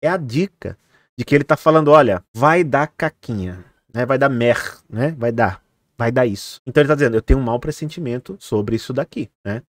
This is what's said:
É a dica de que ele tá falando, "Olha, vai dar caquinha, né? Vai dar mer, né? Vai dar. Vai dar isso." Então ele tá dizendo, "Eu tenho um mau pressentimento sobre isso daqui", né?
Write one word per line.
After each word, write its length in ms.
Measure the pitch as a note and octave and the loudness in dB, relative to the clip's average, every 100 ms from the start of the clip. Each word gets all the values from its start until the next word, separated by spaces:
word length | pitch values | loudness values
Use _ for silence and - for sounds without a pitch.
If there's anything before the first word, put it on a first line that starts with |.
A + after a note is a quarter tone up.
É 80 | D#3 | -4
a 80 | F#3 | -4
dica 640 | C3+ B2+ F#3+ _ F#2 F#2+ _ _ _ - | -4 -4 -4 _ -14 -14 _ _ _ -12
de 80 | |
que 100 | - | 0
ele 100 | C#3+ | 0
tá 120 | C#3+ D3+ | 2 0
falando, 320 | E3 D#3 D3 | 2 4 6
"Olha, 340 | D3+ B2 F#2 - | 6 6 2 -4
vai 300 | A2 C#3+ E3+ | 0 2 2
dar 220 | D#3+ C#3 D3+ | 2 0 -2
caquinha, 760 | - D#3 - - G#2+ F#2 F#2 - _ _ | -4 -8 -8 -10 -8 -8 -10 -18 _ _
né? 120 | A#2 | -6
Vai 140 | B2 C3 | -2 0
dar 100 | C#3 | 0
mer, 300 | B2 A#2+ A#2 - - _ | 2 2 0 -4 -14 _
né? 240 | G#2+ C#3+ D#3 | -4 -4 -2
Vai 140 | A#2 | -4
dar. 320 | A#2 G#2 F#2+ _ _ _ - | 0 0 0 _ _ _ -6
Vai 140 | A#2 | -2
dar 160 | B2+ B2 | 0 0
isso." 340 | G2 - - - | -2 -10 -16 -2
Então 140 | D3 | 2
ele 80 | C#3+ | 2
tá 80 | D3 | 2
dizendo, 200 | C#3 A2 | 2 0
"Eu 60 | |
tenho 160 | - C3+ | 2 2
um 60 | |
mau 160 | A#2+ A#2+ | 2 -4
pressentimento 760 | D#3 D3+ D#3 F3+ C#3 B2 - - | -6 -8 -10 -8 -8 -8 -10 -16
sobre 340 | - G#2+ G#2 | -6 -4 -2
isso 180 | A2+ - | -4 -4
daqui", 380 | B2+ D3+ - A#2+ _ | -6 -6 -8 -12 _
né? 180 | G2 A2 | -10 -10